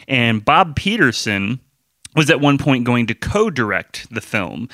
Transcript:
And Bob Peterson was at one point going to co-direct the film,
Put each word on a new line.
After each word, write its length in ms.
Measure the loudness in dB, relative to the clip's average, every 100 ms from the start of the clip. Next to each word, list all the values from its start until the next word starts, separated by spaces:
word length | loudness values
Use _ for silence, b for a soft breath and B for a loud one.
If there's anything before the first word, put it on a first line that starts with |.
| -4
And 380 | 0 0 0
Bob 320 | 2 2 2 -2
Peterson 840 | -2 2 0 0 -4 -4 -4 -6 -12 _ _ _ -4
was 140 | 0 2
at 120 | 4
one 160 | 4 2
point 260 | 2 2
going 220 | 2 2 0
to 80 |
co-direct 1000 | -4 -2 0 0 0 -2 -2 -6 -14 -10
the 80 | -12
film, 480 | -6 -4 -4 -8 -12